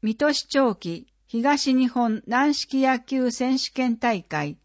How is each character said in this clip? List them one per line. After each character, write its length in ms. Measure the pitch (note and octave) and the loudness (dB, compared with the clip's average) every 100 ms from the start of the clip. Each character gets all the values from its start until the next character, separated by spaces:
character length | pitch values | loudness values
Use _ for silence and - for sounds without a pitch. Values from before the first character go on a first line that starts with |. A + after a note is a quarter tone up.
水 140 | G#3+ A3 | -4 0
戸 140 | D4 | 0
市 140 | C#4+ - | 0 0
長 280 | C#4 C4 | 2 2
旗 320 | G3 F3 E3+ - _ _ | 0 -6 -10 -12 _ _
東 460 | A#3 B3 C#4+ C#4 | -2 0 0 2
日 140 | B3+ B3+ | 2 2
本 340 | B3 A#3 A3 - | 2 0 -2 -2
軟 260 | A#3+ C#4+ | 0 2
式 300 | C#4+ - C4+ | 0 -2 0
野 180 | C4 B3+ | 2 0
球 300 | B3 C4+ B3+ | -2 -2 -2
選 280 | A#3+ B3+ C4 | 0 0 0
手 120 | - | -2
権 260 | - B3+ A#3 | -2 -2 0
大 260 | A#3+ G#3+ | 0 -2
会 360 | - D#3 D3 D3 | -4 -6 -6 -8